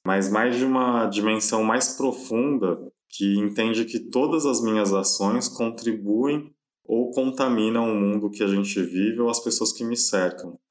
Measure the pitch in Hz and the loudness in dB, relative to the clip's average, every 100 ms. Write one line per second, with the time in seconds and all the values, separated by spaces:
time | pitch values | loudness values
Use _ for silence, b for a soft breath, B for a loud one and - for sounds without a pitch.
0 | 95 98 98 107 120 120 131 131 127 120 | -2 0 2 2 2 2 2 2 2 2
1 | 107 101 107 110 - 110 110 120 127 - | 0 0 0 0 0 0 2 2 0 0
2 | 131 - - 113 139 135 95 85 - - | -2 -2 -2 -2 0 2 0 -2 -6 -20
3 | _ - 101 101 104 104 113 113 113 113 | _ -2 2 2 2 0 0 0 -2 -4
4 | - 123 143 160 143 123 113 107 101 98 | -2 0 2 2 2 2 2 2 2 2
5 | 95 - 98 120 - - 117 113 117 110 | 0 0 0 0 -2 -4 -6 -4 -4 -2
6 | 101 107 139 147 147 _ _ _ - 110 | 0 0 2 -2 -6 _ _ _ -4 -2
7 | 123 - 131 131 131 117 107 117 117 104 | 0 0 -2 0 2 2 2 2 0 2
8 | 101 104 104 104 101 98 101 101 85 90 | 0 0 -2 -2 0 2 0 -2 -2 0
9 | 104 117 120 113 120 - 113 - 117 117 | 0 0 0 0 -2 -2 -2 -4 -4 -2
10 | - 98 90 - 87 85 _ | 0 0 0 -2 -12 -16 _